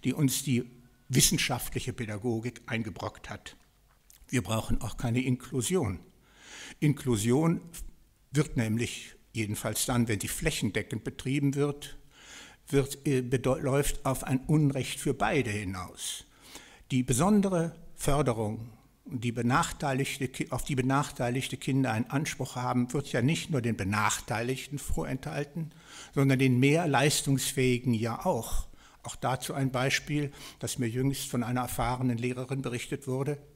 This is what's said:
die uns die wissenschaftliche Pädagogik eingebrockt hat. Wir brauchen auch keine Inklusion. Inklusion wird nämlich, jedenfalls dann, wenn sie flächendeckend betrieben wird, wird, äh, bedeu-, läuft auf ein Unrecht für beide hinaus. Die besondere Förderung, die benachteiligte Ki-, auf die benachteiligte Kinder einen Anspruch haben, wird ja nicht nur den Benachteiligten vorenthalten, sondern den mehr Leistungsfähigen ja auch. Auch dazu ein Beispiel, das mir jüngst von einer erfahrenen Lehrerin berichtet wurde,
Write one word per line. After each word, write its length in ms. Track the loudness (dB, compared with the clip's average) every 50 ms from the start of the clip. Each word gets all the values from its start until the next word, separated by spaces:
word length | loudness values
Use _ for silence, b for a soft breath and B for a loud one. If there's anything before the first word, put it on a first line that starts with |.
| -2
die 100 | -2 0
uns 280 | 2 2 2 2 0
die 220 | 0 0 0 0 0 -4 -12 -20 -20 -20 _ _ _ 0
wissenschaftliche 840 | 2 4 4 4 4 2 0 0 -2 -4 -4 -4 -6 -4 -4 -4
Pädagogik 680 | -6 -6 -6 -6 -6 -4 -2 -2 -2 -2 -4 -6 -8 -10 -8
eingebrockt 640 | -4 -4 -4 -4 -4 -6 -6 -8 -8 -8 -10 -14 -14
hat. 280 | -14 -14 -14 -18 -20 -20 _ _ _ _ _ _ _ _ _ _ -20 -20 -10 -4
Wir 140 | -4 -2
brauchen 380 | -2 0 -2 -2 0 0 0 0
auch 160 | 0 -4 -6
keine 260 | -4 -2 0 0 0
Inklusion. 800 | 2 0 -2 -2 -4 -6 -4 -4 -2 0 0 0 0 -2 -4 -6 -10 -18 _ _ B B B B B B B B B B B B
Inklusion 800 | 2 2 2 2 0 0 2 2 4 4 4 4 4 4 2 0 -4 -10 -14 -14 -14 -14 -14 -18 -20 _ _ _ _ _
wird 240 | 0 0 0 2 0
nämlich, 580 | 0 0 0 0 0 -2 -4 -6 -10 -14 -16 -20 -20 -20 _
jedenfalls 540 | -4 -4 -2 -2 -4 -4 -4 -4 -2 -2 0
dann, 220 | 2 2 2 4 2
wenn 120 | 2 0
sie 80 | -2 -4
flächendeckend 760 | -6 -2 0 0 0 0 -2 0 0 -2 -2 -2 -6 -6 -6
betrieben 500 | -8 -10 -6 -4 -2 0 2 2 2 2
wird, 420 | 2 0 0 -2 -6 -12 -14 -14 -16 -18 B B B B B B B B B B B _ 0
wird, 380 | 2 2 2 2 -4 -4 0
äh, 160 | 0 2 2
bedeu-, 380 | 2 0 0 2 2 2 2 2
läuft 440 | 2 2 2 2 2 2 -2 0 0
auf 200 | 0 0 0 0
ein 160 | 0 0 0 2
Unrecht 540 | 4 4 6 6 4 2 0 -2 -4 -6 -4
für 140 | -2 -2 0
beide 360 | 0 0 2 2 2 0 0
hinaus. 760 | -2 -2 -4 -4 -6 -6 -8 -12 -12 -10 -8 -8 -8 -10 -14 B B B B B B B B B B B B _
Die 120 | 0 0
besondere 720 | 2 2 2 4 6 6 6 6 6 4 2 2 0 -2 -4 -10 -16 -18 -12
Förderung, 760 | -2 2 4 4 6 4 2 2 0 -2 -2 -4 -6 -8 -12 -16 -20 -20 _ _ _ _
die 280 | -10 -8 -4 -2 -2
benachteiligte 960 | -2 0 2 2 4 4 2 0 -4 -4 -4 -2 0 0 -2 -2 -4 -4 -6 -6
Ki-, 220 | -4 -6 -6 -4
auf 140 | -4 -6 -4
die 100 | -2 -2
benachteiligte 840 | 0 2 2 2 2 0 -2 -4 -4 -2 -2 0 -2 -4 -4 -8
Kinder 360 | -6 -2 0 2 2 2 2
einen 180 | 2 0 -2 0
Anspruch 460 | -2 -2 -2 -2 -4 -6 -8 -6 -4
haben, 360 | -4 -2 0 2 2 0 0
wird 200 | -2 -4 -4 -2
ja 100 | 0 2
nicht 280 | 2 2 2 0 -2 -2
nur 120 | -2 0
den 140 | 0 0 -2
Benachteiligten 1040 | -2 -2 0 2 2 2 2 0 -2 -4 -4 -4 -2 -2 -2 -4 -4 -6 -8 -8 -8
vorenthalten, 920 | -4 -2 -2 -2 -2 -4 -4 -6 -6 -6 -6 -6 -6 -6 -6 -8 -8 -8 B B B B B B B B B
sondern 240 | 4 6 6 6 6
den 200 | 6 6 6 8
mehr 300 | 6 6 6 6 4 4
Leistungsfähigen 1040 | 4 4 4 4 2 2 2 2 2 2 2 -2 0 2 4 4 4 2 2 2 2
ja 320 | 2 0 -2 -4 -2 0
auch. 400 | 0 0 0 0 0 0 0 0 -2 B B B B B B
Auch 140 | -14 -14 -10
dazu 380 | -4 -2 -2 -2 -2 -4 -6 -2
ein 160 | 0 0 0
Beispiel, 600 | 2 2 2 2 0 0 -2 -2 -2 0 0 -2 B B B B B B
das 200 | -6 -6 -2 -2
mir 100 | -2 -2
jüngst 420 | 0 2 0 0 0 -2 -4 -4
von 140 | -2 -2 -2
einer 180 | 0 -2 -2
erfahrenen 560 | -2 -2 -2 0 0 0 0 0 0 0 0 0
Lehrerin 420 | -2 -2 -2 -4 -6 -6 -6 -4
berichtet 460 | -4 -4 -4 -4 -6 -6 -8 -6 -4
wurde, 320 | -4 -4 -2 -2 -4 -4 -6 -8 -18 -10